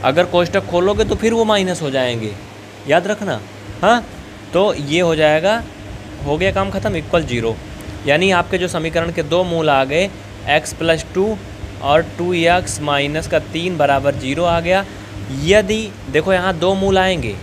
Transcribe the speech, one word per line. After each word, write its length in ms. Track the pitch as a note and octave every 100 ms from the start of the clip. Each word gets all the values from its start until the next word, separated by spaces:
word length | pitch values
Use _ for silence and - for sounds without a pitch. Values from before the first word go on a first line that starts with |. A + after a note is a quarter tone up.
अगर 200 | B2 D3 F3
कोष्ठक 400 | F3 F3 G3 -
खोलोगे 380 | F3 F#3 G#3
तो 100 | G#3+ G#3
फिर 180 | A3
वो 100 | A3+ A3
minus 360 | G#3 F#3 E3+
हो 80 | D3+
जाएंगे, 420 | C3+ B2+ A#2 G#2+ G2+ - - - - C#3
याद 180 | D#3 F#3
रखना। 340 | G#3 G3 C3+ G#2 - - -
हाँ, 220 | F#3 A#3+ - - - - -
तो 180 | E3+ G3+
ये 260 | - C#3+ D#3+
हो 140 | F3 D#3
जाएगा, 460 | D#3 D#3 F3+ A3+ A#3 - - - - -
हो 120 | C#3+ D3+
गया 160 | F#3+
काम 180 | F#3+ G3
ख़त्म, 260 | G3 G#3 F3+
equal 280 | D3 E3+
zero। 320 | D3 A#2+ A2+ A2 - - - - D3
यानी 240 | D3 F#3+
आपके 260 | F3+ E3+ F#3+
जो 100 | F3
समीकरण 440 | E3+ D#3+ E3 E3+
के 100 | E3+
दो 180 | D3+ E3
मूल 260 | F3+ E3 D#3
आ 120 | C#3
गए, 240 | C3+ D3+ G3 - - - -
x 240 | D3 D3+
plus 300 | - E3 E3 -
two 220 | F3+ G3+ G#3+ - - - -
और 200 | C#3 D3+ E3 -
टू 140 | F3
एक्स 460 | F3+ E3 F3+ F3+ -
minus 440 | D3 C#3+ C#3+ D3+ D#3+
का 100 | D#3+ -
तीन 280 | D#3+ F3 E3+
बराबर 360 | C#3+ C#3 C#3 C3+
ज़ीरो 280 | C3 C#3
आ 140 | F3 E3+
गया। 240 | E3+ F#3 G3 - - - - C3+
यदि 460 | D3+ G#3 G3 A3 A3 - -
देखो, 220 | C#3+ D#3+
यहाँ 240 | F#3 F#3 E3+
दो 180 | F3 G3
मूल 220 | G3 F#3+
आएंगे। 380 | F#3 F3 A#2+ F#2+